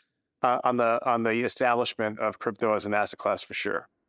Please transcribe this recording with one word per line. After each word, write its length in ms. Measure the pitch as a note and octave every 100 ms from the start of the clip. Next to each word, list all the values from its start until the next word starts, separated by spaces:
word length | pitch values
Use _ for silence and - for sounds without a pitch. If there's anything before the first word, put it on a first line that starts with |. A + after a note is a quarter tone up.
| _ _ _ -
uh, 180 | B2+ B2 B2+
on 120 | B2
the, 220 | A#2 A#2 C3
on 140 | A#2
the 200 | A2+ A2+
establishment 760 | B2 - B2+ A#2+ A#2 - A2 G#2+
of 180 | A2 G2+
crypto 380 | - G#2 A#2 G#2+
as 100 | G#2
an 80 |
asset 240 | G#2 G2+ -
class 240 | G#2 G2
for 120 | -
sure. 340 | - G#2 F#2+ - _